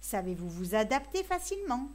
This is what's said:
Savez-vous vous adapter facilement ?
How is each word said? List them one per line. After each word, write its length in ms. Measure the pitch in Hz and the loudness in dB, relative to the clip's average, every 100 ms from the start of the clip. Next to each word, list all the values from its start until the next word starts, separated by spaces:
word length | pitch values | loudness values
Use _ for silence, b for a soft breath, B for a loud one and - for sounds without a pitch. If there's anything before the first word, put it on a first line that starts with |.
Savez-vous 480 | - 208 180 180 175 | -2 -2 0 -2 -4
vous 240 | 170 180 | -4 2
adapter 500 | 214 220 269 277 370 | 4 4 4 2 -2
facilement ? 640 | 370 359 - 392 403 247 277 | 0 -2 -2 -4 0 -2 -2